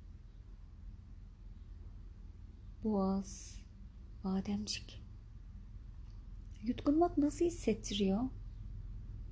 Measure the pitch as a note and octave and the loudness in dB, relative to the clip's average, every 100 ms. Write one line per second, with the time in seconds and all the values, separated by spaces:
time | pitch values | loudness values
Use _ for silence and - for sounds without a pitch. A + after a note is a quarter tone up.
0 | - - - - - - - - - - | -12 -12 -14 -14 -12 -12 -12 -12 -10 -10
1 | - - - - - - - - - - | -10 -12 -12 -12 -12 -10 -10 -10 -10 -10
2 | - - - - - - - - A3 G3+ | -10 -10 -12 -10 -12 -12 -10 0 4 6
3 | F#3+ G3 G3 - - - - - - - | 6 4 2 -4 -8 -10 -12 -12 -12 -12
4 | - - F#3+ F#3+ G3+ G3+ G#3 - - - | -12 -4 2 2 4 2 2 -2 -4 -10
5 | - - - - - - - - - - | -10 -12 -12 -12 -10 -10 -10 -10 -10 -10
6 | - - - - - - G#3+ A#3 D4 D#4 | -10 -10 -10 -10 -8 -4 0 4 6 8
7 | F4 D4+ C#4+ - E4+ - - G#3+ - G3+ | 8 8 6 6 4 4 2 2 2 4
8 | F#3+ G3 C4 - - - - - - - | 6 6 4 -2 -6 -6 -6 -6 -6 -6
9 | - - - | -6 -6 -6